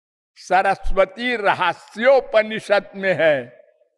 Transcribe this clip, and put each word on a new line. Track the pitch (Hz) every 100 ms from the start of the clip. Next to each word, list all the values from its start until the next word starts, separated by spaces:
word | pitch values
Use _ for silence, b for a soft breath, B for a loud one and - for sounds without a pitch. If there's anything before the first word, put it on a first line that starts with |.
| _ _ _ _
सरस्वती | - 185 196 190 - 190 190 220 247 233
रहस्योपनिषद | 196 156 175 165 - 208 247 269 247 220 214 220 - 202 196 196
में | 190 165
है, | 160 139 120 - _ _ _